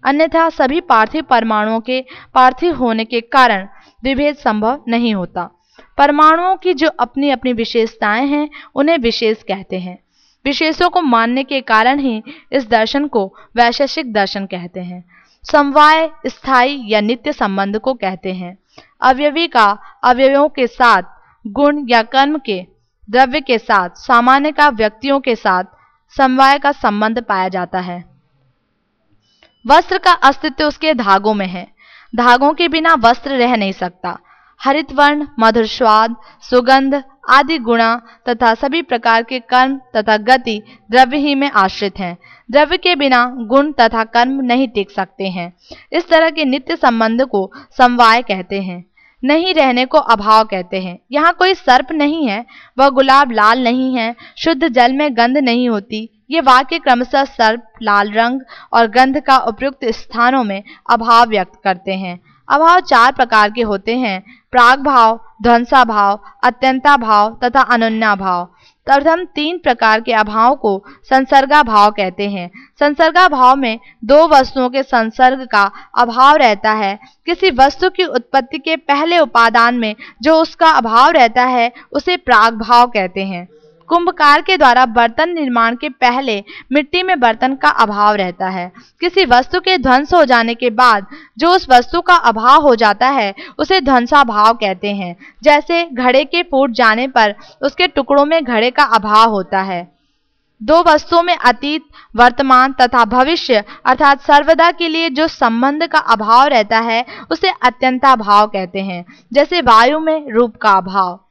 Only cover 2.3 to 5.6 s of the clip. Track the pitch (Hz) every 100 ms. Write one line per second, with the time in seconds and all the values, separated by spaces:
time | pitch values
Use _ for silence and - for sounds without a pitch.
2.3 | 262 254 254 349 277 247 220 226 233 233
3.3 | 269 247 202 196 - _ _ 254 269 294
4.3 | 285 247 214 214 285 - 233 233 202 175
5.3 | - 175 _